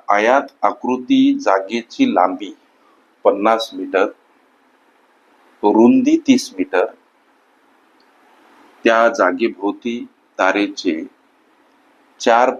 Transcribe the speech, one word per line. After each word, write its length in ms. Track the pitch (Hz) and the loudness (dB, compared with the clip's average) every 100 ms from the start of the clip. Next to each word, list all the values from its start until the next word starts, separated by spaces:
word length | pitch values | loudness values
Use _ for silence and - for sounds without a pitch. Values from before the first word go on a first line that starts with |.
| - | -2
आयात 340 | 101 110 139 143 - 104 | 0 2 2 -2 -4 -4
आकृती 720 | 101 - 95 123 135 135 139 | -4 -4 -4 0 2 2 0
जागेची 760 | 104 98 95 117 110 - 131 | 0 -2 -2 -8 -6 -2 0
लांबी 400 | 98 90 92 98 - _ _ _ _ _ _ 104 | 0 0 -2 -12 -18 _ _ _ _ _ _ -2
पन्नास 440 | 98 107 113 - | 0 0 -2 -4
मीटर, 320 | 92 92 95 101 - _ _ _ _ _ _ _ _ _ _ _ _ _ _ | -12 -6 -2 -2 -6 _ _ _ _ _ _ _ _ _ _ _ _ _ _
रुंदी 540 | 104 110 120 - 262 330 - | 0 4 4 4 2 0 2
तीस 220 | 123 - - | 0 -2 -10
मीटर, 280 | - 90 - - _ _ _ _ _ _ _ _ _ _ _ _ _ _ _ _ _ _ 117 | -4 -2 -2 -6 _ _ _ _ _ _ _ _ _ _ _ _ _ _ _ _ _ _ 0
त्या 220 | 113 117 104 | 2 2 2
जागेभोवती 880 | - 90 113 90 101 98 120 120 135 _ _ - | 0 0 -4 -4 -8 -6 -8 -10 -12 _ _ -2
तारेचे 640 | 95 98 101 98 95 80 - _ _ _ _ _ _ _ _ _ _ - | 0 0 -2 -4 -6 -6 -8 _ _ _ _ _ _ _ _ _ _ -4
चार 340 | 120 117 127 127 | 2 4 2 0